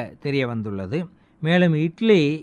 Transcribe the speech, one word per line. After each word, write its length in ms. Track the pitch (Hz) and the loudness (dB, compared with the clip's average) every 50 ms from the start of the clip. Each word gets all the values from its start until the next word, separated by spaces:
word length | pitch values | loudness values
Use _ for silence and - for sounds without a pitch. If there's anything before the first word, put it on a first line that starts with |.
| 120 101 - - | -4 -6 -10 -10
தெரிய 240 | - 143 139 139 131 | -6 -4 -2 -2 -2
வந்துள்ளது. 540 | 120 120 113 104 107 101 98 95 92 117 170 180 - - _ _ _ _ - 156 | -2 -4 -6 -6 -6 -6 -8 -8 -6 -6 -6 -8 -8 -14 _ _ _ _ -6 -2
மேலும் 320 | 160 175 180 180 175 160 | 0 2 2 4 2 2
இட்லி 440 | 151 156 170 165 - 226 226 214 180 147 143 151 156 | 0 0 -2 -4 -2 2 4 4 4 4 2 0 -4